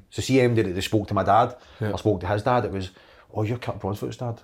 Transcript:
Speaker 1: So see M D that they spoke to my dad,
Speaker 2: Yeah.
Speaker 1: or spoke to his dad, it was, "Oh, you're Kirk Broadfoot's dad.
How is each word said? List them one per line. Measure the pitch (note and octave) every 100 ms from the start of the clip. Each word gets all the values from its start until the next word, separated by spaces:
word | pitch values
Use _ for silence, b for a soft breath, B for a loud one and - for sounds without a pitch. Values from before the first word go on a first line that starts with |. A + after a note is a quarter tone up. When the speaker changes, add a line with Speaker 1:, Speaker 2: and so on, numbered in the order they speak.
| -
Speaker 1:
So | -
see | G#2+ C3
M | B2
D | A2+
that | F#2+
they | F2+
spoke | - A2 F#2+
to | G2
my |
dad, | F#2+ G#2 B2 - B B
Speaker 2:
Yeah. | G#2+
Speaker 1:
or | F#2
spoke | G#2+ F#2+
to | F#2
his | G#2
dad, | B2 B2 G2+
it |
was, | F#2+ F#2 B B B B
"Oh, | G#2
you're | G#2 A#2+
Kirk | - -
Broadfoot's | F#2+ G2+ B2+ A2
dad. | B2 A#2